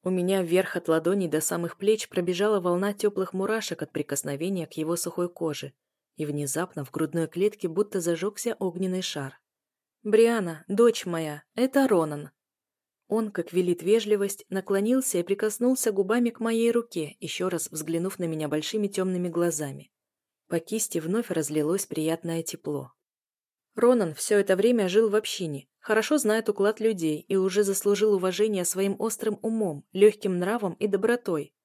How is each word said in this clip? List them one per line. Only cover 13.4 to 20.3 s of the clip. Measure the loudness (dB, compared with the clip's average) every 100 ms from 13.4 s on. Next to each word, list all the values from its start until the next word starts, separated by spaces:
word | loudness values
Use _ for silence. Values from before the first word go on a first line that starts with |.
| -2
велит | 0 0 0
вежливость, | 2 2 2 0 0 -6 -6
наклонился | -6 -2 0 2 0 0 -2
и |
прикоснулся | -2 -2 -2 0 0 2 0
губами | 0 0 2 0
к | -2
моей | -2 2 2
руке, | 2 -2 -6 -6 -8
ещё | -10 -4 -2
раз | -2 -6
взглянув | -8 -4 -2 -4 -4
на | -4
меня | -4 -2
большими | -2 -2 -2 -2
тёмными | -2 -2 -2 -2
глазами. | 0 0 -2 -8 -10 -18 _ _ _ _